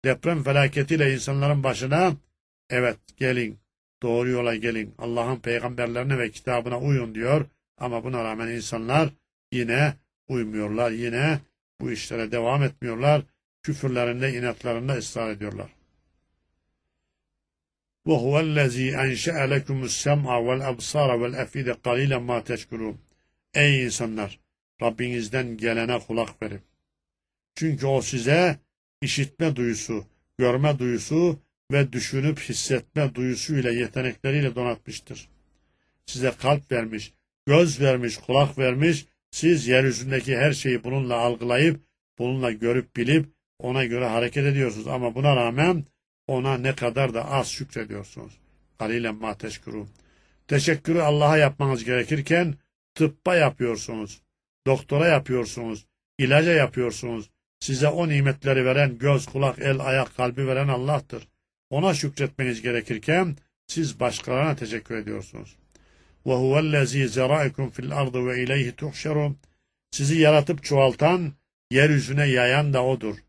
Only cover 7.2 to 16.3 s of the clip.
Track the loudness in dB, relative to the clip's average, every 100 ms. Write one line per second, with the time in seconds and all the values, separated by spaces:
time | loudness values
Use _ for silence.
7.2 | 0 0 0 _ _ _ -6 -6 -4 -6
8.2 | -6 -6 -6 -6 -6 -6 0 2 2 -4
9.2 | _ _ _ -4 -2 2 0 -2 _ _
10.2 | _ -4 -4 -4 -4 -2 -2 -2 -4 0
11.2 | 0 0 -6 _ _ _ -8 -6 -8 -6
12.2 | -4 -2 0 2 0 -2 -10 -2 2 2
13.2 | 0 _ _ _ -8 -4 -2 -2 -2 -2
14.2 | -2 -2 -4 -6 -6 -4 -2 -4 -4 -6
15.2 | -6 -6 -8 -10 -14 _ _ _ _ _
16.2 | _